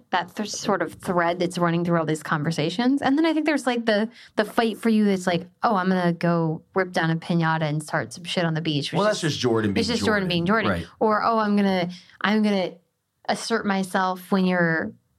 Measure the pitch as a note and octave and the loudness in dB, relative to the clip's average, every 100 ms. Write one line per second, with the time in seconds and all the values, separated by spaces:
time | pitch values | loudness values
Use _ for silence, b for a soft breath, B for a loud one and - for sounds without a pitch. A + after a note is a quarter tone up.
0 | - F3+ F3 - G#3 - - F#3+ E3 - | -4 -4 -4 -8 -8 -6 -2 0 -2 -6
1 | - F3 E3+ F3 F3 F3 E3+ E3+ F3 E3+ | -4 0 0 0 -2 0 0 2 2 0
2 | D#3+ D#3 - D#3+ D3+ E3 D#3 F3 B3 C#4 | 0 -2 -2 -2 -2 -2 -2 0 0 2
3 | C4 C#4+ E4 D#4 D#4 D4 C4+ A#3+ A3+ G#3 | 2 2 2 2 0 0 0 -2 2 0
4 | A3 B B - G#3 - A#3 G3+ A3+ G#3+ | 0 B B -4 -2 0 0 0 2 4
5 | G#3 F#3+ F3+ F3 - _ A#3+ G3 F#3 F#3 | 4 2 0 -2 -4 _ 0 2 2 2
6 | F3 E3+ E3+ E3+ D#3+ D#3+ _ G3 F#3 F3+ | 2 0 0 0 0 -4 _ -2 -2 0
7 | D#3+ E3 - E3+ D#3+ D#3+ D3+ D3+ D3+ D#3+ | 0 -2 -2 0 2 0 -2 -4 -2 -4
8 | A#2 - E3 - E3 D#3+ E3 D3 - E3+ | -4 -10 -6 -2 -2 -2 -2 -4 -2 0
9 | G#3 G#3 D#3+ - B2 A2+ G#2+ G2 - - | 0 0 -2 0 0 2 0 0 0 0
10 | - G#3 F#3 E3+ F3 A3 G3+ F3+ B B | 0 0 0 0 2 0 0 -2 B B
11 | A3 G#3 - A3+ G#3 G#3 G3 F#3 F3 F3+ | 0 2 2 2 2 2 2 2 -2 -6
12 | B B F#3+ G#3+ G#3 G3 F3 - _ _ | B B -2 2 2 0 -2 -6 _ _
13 | _ _ - G3+ - A3 G3+ F#3+ F#3 G3 | _ _ -4 -4 -2 -2 0 -2 -2 -2
14 | F#3 F#3 F3+ F#3+ F#3 F3+ E3+ D#3+ - - | -2 -4 -2 2 2 2 2 0 -4 -10
15 | _ | _